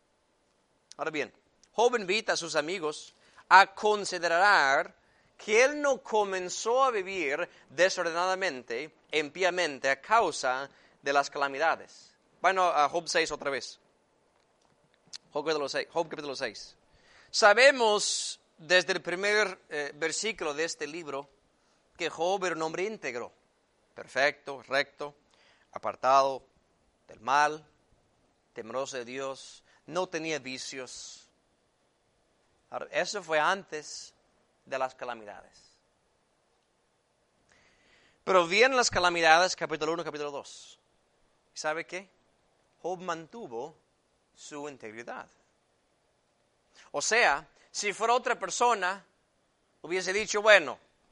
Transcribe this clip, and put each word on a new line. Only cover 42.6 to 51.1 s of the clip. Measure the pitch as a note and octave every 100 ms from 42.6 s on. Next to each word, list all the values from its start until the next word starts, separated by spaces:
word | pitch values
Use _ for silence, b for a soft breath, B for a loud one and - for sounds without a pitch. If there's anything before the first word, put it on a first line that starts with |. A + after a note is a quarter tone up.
| _ _
Job | E3 F3+
mantuvo | F3+ E3 D#3+ A#3 F#3+ A#2 C#3+ D#3+ _ _ _ _ _
su | _ - D3 D3
integridad. | C3 A2+ A2 A#2+ B3 - _ _ _ _ _ _ _ _ _ _ _ _ _ _ b b
O | C#3+
sea, | - A3 G3+ C#3+ D#3+ b b
si | - G#3
fuera | F#3 A3+
otra | B3 B3+ G#3
persona, | F3+ - A#3+ A3 F3+ G3 - _ _ _ _ _ _ _
hubiese | D3+ F#3 F3+
dicho, | G3 G#3+ G#3
"Bueno, | G#3+ G3+ C#3+ G#2+ _ _ _